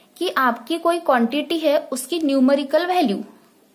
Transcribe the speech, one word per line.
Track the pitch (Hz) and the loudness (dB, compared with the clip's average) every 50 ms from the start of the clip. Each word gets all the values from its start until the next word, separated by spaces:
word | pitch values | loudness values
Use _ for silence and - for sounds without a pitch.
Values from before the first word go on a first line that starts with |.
| _ _ - | _ _ -10
कि | - 339 349 | -6 -6 -4
आपकी | - 269 262 247 226 240 - - 330 330 | -2 0 0 0 0 -2 -4 -6 -6 -2
कोई | 330 339 349 339 | 0 0 0 0
क्वांटिटी | 339 - 262 240 233 226 277 294 294 - 349 320 | 0 2 2 2 2 0 -2 -2 -4 -2 -2 0
है, | 311 294 285 311 - | 0 2 0 0 -2
उसकी | - 269 254 - - 339 339 | -4 -10 -10 -8 -6 -4 -2
न्यूमेरिकल | 320 277 269 269 254 262 285 277 285 277 - 311 349 | 0 0 2 4 4 4 4 2 0 0 0 0 0
वैल्यू, | 359 359 359 311 220 196 - - - - - _ _ _ _ _ _ - | 2 0 2 2 0 0 -4 -6 -12 -16 -20 _ _ _ _ _ _ -6